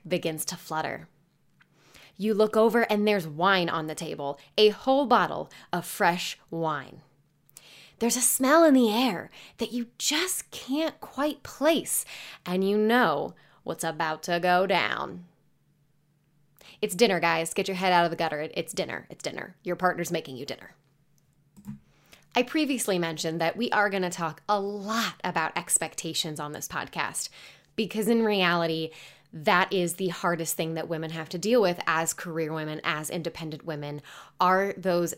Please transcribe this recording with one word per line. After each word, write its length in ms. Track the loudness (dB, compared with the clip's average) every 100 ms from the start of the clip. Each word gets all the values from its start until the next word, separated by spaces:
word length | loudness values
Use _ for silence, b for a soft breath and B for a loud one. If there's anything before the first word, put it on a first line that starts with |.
| -4
begins 380 | -2 -2 -4 -6
to 120 | -10
flutter. 500 | -6 -6 -4 -8 -14 _ _ _ _ _ _ b b b b -4
You 180 | 0 2
look 200 | 4 6
over 260 | 6 6
and 240 | 4 2 4
there's 200 | 2 -2
wine 400 | 0 4 4 2
on 200 | -2 -4
the 80 | -8
table, 440 | -8 -6 -6 -6 b 6
a 100 | 6
whole 380 | 6 2 2 6
bottle 420 | 4 4 -2 -8 B B
of 120 | -6 -6
fresh 520 | 0 2 2 -4 -10 _
wine. 500 | -4 -4 -4 -8 -18 -20 _ _ _ _ B B B B -4
There's 160 | -2 2
a 40 |
smell 420 | 0 2 4 8
in 100 | 8
the 180 | 8 6
air 380 | 4 0 0 -6 B B -8
that 140 | -6
you 120 | -6 -8 -6
just 500 | -2 0 0 -4 -8
can't 500 | -12 -4 -2 -2 -4
quite 440 | -10 -4 -4 -4
place, 600 | -12 0 2 2 0 -4 B B B B -4
and 200 | 0 2
you 80 | 4
know 600 | 4 4 4 2 -2 b b b
what's 220 | -8 -4
about 400 | -4 -2 -4 -4
to 160 | -2 0
go 260 | 4 4 4
down. 600 | 2 2 -2 -6 -10 -18 _ _ _ _ _ _ _ _ _ _ _ _ _ B B
It's 140 | -6 2
dinner, 240 | 2 4
guys. 340 | 2 0 0
Get 140 | -4 -4
your 100 | -2
head 160 | 2
out 120 | 4 4
of 40 |
the 80 | 0
gutter. 240 | -2 -4
It, 120 | -6 -8
it's 180 | -6
dinner. 320 | -4 -4 -6 -10
It's 100 | -12
dinner. 340 | -10 -10 -12 -10
Your 140 | -6 -4
partner's 360 | -4 -6 -6
making 240 | -6 -8 -12
you 120 | -12
dinner. 260 | -12 -16 _ _ _ _ _ _ _ _ -20 -18 b b b b b b -2
I 60 |
previously 560 | 0 0 0 -2 0 0
mentioned 420 | -2 -4 -4 -2
that 160 | -2 -2
we 140 | 0
are 220 | 2 2
gonna 180 | 0 -4
talk 320 | -4 -6 -6 -2
a 100 | -2
lot 600 | -2 -8 -6 -4 -4 -4
about 320 | -4 -2 -2 -4
expectations 840 | -2 -2 -2 -8 -6 -4 -4 -6
on 140 | -8
this 140 | -10 -8
podcast 600 | -8 -6 -6 -6 -6 -8 B B B B -4
because 320 | -4 -2 2
in 160 | 2
reality, 640 | 2 2 2 2 0 -2 -6 B B B B
that 380 | -4 2 4 4
is 220 | 2 0
the 160 | -2 -4
hardest 480 | -2 -2 -2 -2 -4
thing 160 | -4
that 160 | -4 -4
women 220 | -6 -6
have 180 | -8 -8
to 80 | -4
deal 240 | 2 4
with 180 | 4 2 0
as 260 | 0 0
career 380 | -4 -6 -4 -4
women, 300 | -4 -6 -4
as 260 | -4 -4 -4
independent 560 | -6 -6 -6 -8 -8 -8
women, 360 | -8 -8 -10 B B B 0
are 340 | 4 4 2 -2
those 380 | 0 0 0